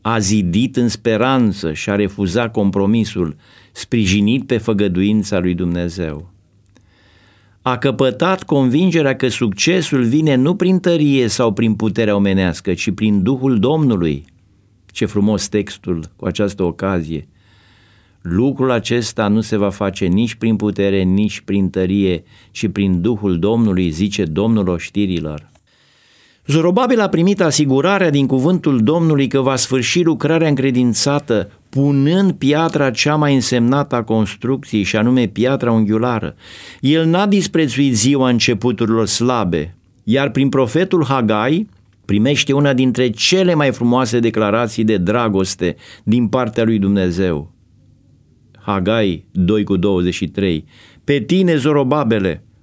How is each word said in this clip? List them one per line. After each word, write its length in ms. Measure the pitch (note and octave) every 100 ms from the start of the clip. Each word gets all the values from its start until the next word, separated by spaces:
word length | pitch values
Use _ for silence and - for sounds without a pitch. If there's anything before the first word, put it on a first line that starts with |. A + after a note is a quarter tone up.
A 180 | A2 A2+
zidit 580 | F#2+ G#2+ F2+ F2+ B2+ C3
în 120 | A#2+
speranță 840 | - A#2+ A2 B2 C3 A2+ F2+ E2
și 180 | D#2 -
a 40 |
refuzat 580 | G2+ G2+ G2 G2 G2 A2+
compromisul, 840 | A2 G2+ F#2+ G2 A2+ G#2 G#2+ E2+ - _ - -
sprijinit 760 | - - A#2+ G2 G2+ G2+ B2+ -
pe 120 | A#2+
făgăduința 800 | - G#2 G2+ F2+ G2+ G#2+ F#2+ G2
lui 160 | F2+
Dumnezeu. 760 | F2 F2+ F2 F2 F2 E2 D2+ F2 _ _ _ _ _ _ _ _ _ _ _ _ _
A 160 | C3 B2
căpătat 640 | C#3+ A#2 C3 - F3 F#3+
convingerea 760 | - C#3+ B2+ C3+ F#3 E3 C#3+ C3
că 120 | C3
succesul 760 | A2 A#2+ F#2 - F3+ D3 C#3
vine 320 | A#2 C#3+ D#3
nu 200 | C3 C3+
prin 240 | F3+ F#3 F#3
tărie 480 | F#3 E3+ D3 C#3 A#2
sau 260 | - A#2
prin 220 | G2 A2+
puterea 420 | G#2+ A2 G2 A2 G2+
omenească, 580 | G2+ F#2+ F#2 E2 -
ci 160 | F2+ -
prin 320 | F#2 G#2+ G#2
Duhul 360 | F#2 C3 C3 A#2+
Domnului. 680 | A2 D#3+ D3 G#2 E2+ C#2 D#2 _ _ _ _ _ _
Ce 180 | -
frumos 440 | A2 G#2 G2+ G#2 -
textul 640 | G#2 G2 - - E2+ D#2+ _
cu 80 |
această 380 | F2+ E2+ G2+ G2+
ocazie. 680 | F#2+ G2+ G2 F#2 D#2 D#2 - _ _ _ _ _ _ _ _ _
"Lucrul 480 | E2+ F2+ C3 C3 C3
acesta 580 | B2 - A#2+ A2 - G#2+
nu 120 | G#2+
se 160 | G#2+ A2
va 140 | G2+
face 360 | F#2+ G2 F#2 F#2+
nici 280 | F#2 A2+
prin 220 | A2+ A2+ G#2+
putere, 460 | G#2 G2+ G2 G2
nici 380 | F#2 F#2+ G#2 -
prin 300 | - G2 F#2+
tărie, 520 | F#2+ F#2 G2+ F#2+ F2 - - -
ci 180 | - G#2+
prin 320 | F#2+ G2 F2+
Duhul 380 | F#2 A2 G2+ F2
Domnului, 520 | G2 A#2 A2+ F#2 F2+
zice 340 | D#2 G2+ G2+
Domnul 440 | F2 D#2 A2 A2 F#2
oștirilor." 800 | E2+ - - G2+ F2 D2+ D2+ - _ _ _ _ _ _ _ _ _ -
Zorobabel 540 | D3+ E3 F#3+ B3+ A#3+
a 80 | G3+
primit 320 | D#3+ F3 G3+
asigurarea 720 | E3+ C#3 D3 C3 D#3+ G3 F3+
din 160 | C#3+ C3+
cuvântul 520 | C3 C#3 F3+ D#3 C3+
Domnului 500 | A2 E3 E3 D3 C3+
că 120 | C3+
va 160 | C3 C3
sfârși 460 | - C3 A#2 F3
lucrarea 460 | E3 C#3+ D3 E3 D#3
încredințată, 1000 | C#3 C3+ B2 B2 A2 C#3+ C#3+ C#3+ A2 F#2 - _
punând 640 | C3+ C#3 C#3 C#3 F3+ G3
piatra 580 | - C3+ D3 E3 D#3 C#3
cea 260 | A#2 D3 D3+
mai 180 | D3
însemnată 600 | C3+ A2+ B2 A#2 C#3 C#3+
a 80 | B2
construcției, 800 | A2+ A2+ G2+ - A#2 C3 - A2
și 140 | F#2 A2
anume 300 | A2+ B2+ A2+
piatra 460 | - A#2+ C3+ A#2+
unghiulară. 600 | A2+ G#2 A2 A#2+ A2+ E2 - - - - -
El 260 | C3 D#3 E3
n-a 200 | F3 G#3
disprețuit 720 | G3 D#3 E3 D3+ A2+ C#3 A#2
ziua 320 | A#2 C#3+ C3
începuturilor 800 | A#2+ - A2 A#2+ G#2+ A#2 A2+ G#2+
slabe, 680 | - A#2+ B2 F#2+ E2+ D#2 - _ _
iar 260 | - B2+ C#3
prin 180 | B2 C#3
profetul 560 | C3+ B2 D#3 F#3 F3+
Hagai 640 | C3+ C3+ A2 G#2+ A#2 E3 G#3+ _ _ _
primește 480 | - G#2 A#2+ C#3+ -
una 200 | C#3 C#3+
dintre 380 | B2+ C3 A#2 B2+
cele 440 | A2 - F#3 F#3
mai 180 | E3 C#3+
frumoase 480 | - A#2+ B2 B2 B2
declarații 640 | A#2 A2 G#2+ A2 A#2+ -
de 120 | A2 G#2
dragoste 800 | F2+ A2+ A#2 F#2+ F#2+ - F2 D2+ - -
din 240 | - A#2 A2+
partea 360 | C3 A#2+ A2
lui 140 | A2+ A2
Dumnezeu. 760 | G2 G2+ F#2 E2+ F#2 D2+ C#2+ _ _ _ _ _ _ _ _ _ _ -
Hagai 640 | - G2 F#2 A2+ G#2 E2 -
doi 340 | - F2 G#2+
cu 120 | G#2 F#2+
douăzeci 380 | G2+ F#2 F2+
și 140 | E2+ F2+
trei. 360 | - G2 D#2+ - - - -
"Pe 160 | - C#3+
tine, 360 | G#2+ F3+ F3+ D#3+
Zorobabele, 880 | C3+ D3 C3 D3 B2 A2+ F#2+ D2+ - _